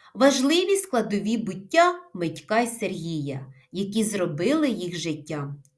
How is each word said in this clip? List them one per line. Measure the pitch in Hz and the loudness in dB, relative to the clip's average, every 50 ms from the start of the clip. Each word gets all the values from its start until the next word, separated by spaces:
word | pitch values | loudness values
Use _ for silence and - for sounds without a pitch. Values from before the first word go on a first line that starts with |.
| _ - - | _ -10 0
важливі | 196 254 277 269 262 254 277 320 349 370 403 392 | 4 6 6 6 6 2 4 4 4 4 4 2
складові | 392 - - - 233 208 - 208 202 - 214 226 233 | 0 0 0 0 0 0 0 -2 -2 0 0 -2 -2
буття | - - 185 - - - - 330 349 359 349 349 - - - | -2 -4 -8 -8 -8 0 4 6 6 6 4 0 -8 -12 -8
Митька | 175 175 160 - - - - 214 226 | -4 -4 -4 -4 -6 -6 -2 0 0
й | 240 233 | 2 0
Сергія, | - - 220 196 190 - 160 170 165 156 143 139 131 131 - - - _ _ _ | 0 -2 -2 -4 -4 -6 -6 -4 -4 -4 -4 -4 -6 -8 -10 -14 -20 _ _ _
які | - 180 196 196 202 220 214 | -6 -6 -4 -2 0 0 0
зробили | 214 202 196 180 160 151 143 175 226 294 320 302 269 | 0 0 -2 -2 -2 -2 0 0 2 2 2 2 0
їх | 220 175 180 175 170 165 | 0 -2 -4 -6 -6 -6
життя | 156 170 151 151 - - 156 147 143 143 143 - - _ _ | -6 -6 -6 -6 -6 -8 -8 -6 -6 -8 -10 -12 -16 _ _